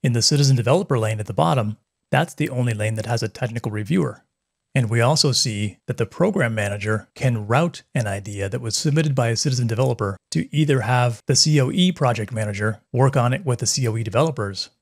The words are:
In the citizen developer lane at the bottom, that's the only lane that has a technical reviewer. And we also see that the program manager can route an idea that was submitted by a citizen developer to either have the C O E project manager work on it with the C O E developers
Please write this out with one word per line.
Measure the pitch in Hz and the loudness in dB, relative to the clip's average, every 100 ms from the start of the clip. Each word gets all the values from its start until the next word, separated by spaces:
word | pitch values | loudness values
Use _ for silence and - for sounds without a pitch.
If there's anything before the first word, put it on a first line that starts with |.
In | 139 | 2
the | 117 | 2
citizen | - 147 143 | 2 4 4
developer | 127 120 175 202 127 | 4 2 0 0 -2
lane | 110 107 | -2 -4
at | 104 | -4
the | |
bottom, | 98 165 139 104 104 _ _ _ | 0 2 2 -2 -6 _ _ _
that's | 135 165 | 0 0
the | - 147 | -4 -4
only | 127 120 | 0 -2
lane | 104 107 | 0 -2
that | 110 110 | -4 -4
has | 117 | -4
a | 110 | -4
technical | - 120 117 110 | -6 -6 -6 -6
reviewer. | 107 104 180 - - _ _ _ _ _ 139 | -6 -2 0 0 -6 _ _ _ _ _ -2
And | 117 | 0
we | 117 | 2
also | 120 156 143 | 2 4 2
see | 120 127 104 104 - - | 2 -2 -2 -4 -6 -10
that | - | -4
the | - | -4
program | - 185 196 117 | 0 0 2 0
manager | 110 101 101 104 107 - | 0 -4 -4 -2 -4 -4
can | - 131 113 104 | -4 -2 -2 0
route | 123 170 - _ | 2 2 -4 _
an | - 110 | -4 -2
idea | 98 98 101 98 | -6 -8 -6 -6
that | 123 | -4
was | 117 - | -4 -2
submitted | 156 147 156 | 0 2 2
by | 135 117 | 0 0
a | 117 | 0
citizen | 147 127 117 | 0 0 0
developer | 113 131 120 101 95 _ | 0 0 0 -4 -4 _
to | 160 - | -4 -2
either | 147 151 135 | 0 2 2
have | 113 123 123 113 - | 2 2 2 -2 0
the | 135 | 2
C | 156 151 | 4 4
O | 127 | 2
E | 190 180 | 2 2
project | 175 131 110 104 | 2 0 0 -4
manager | 113 107 101 107 104 _ | -4 -4 -2 -2 -4 _
work | 123 135 139 | 2 4 4
on | 120 | 2
it | 131 147 | 0 -2
with | 120 | -2
the | 120 | -2
C | - 120 | 0 -2
O | 110 | -2
E | |
developers | 107 110 160 131 101 98 - _ | -2 0 0 -2 -8 -8 -12 _